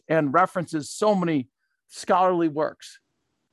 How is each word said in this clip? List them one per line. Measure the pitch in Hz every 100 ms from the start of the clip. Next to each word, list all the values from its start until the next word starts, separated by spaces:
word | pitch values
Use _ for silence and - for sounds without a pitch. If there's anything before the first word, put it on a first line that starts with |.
| -
and | 160 147
references | 156 185 190 156 156 139
so | - 214
many | 202 170 151 123 _ _ _ _
scholarly | - - 185 185 180 165
works. | 147 151 - - - _ _ _ _ _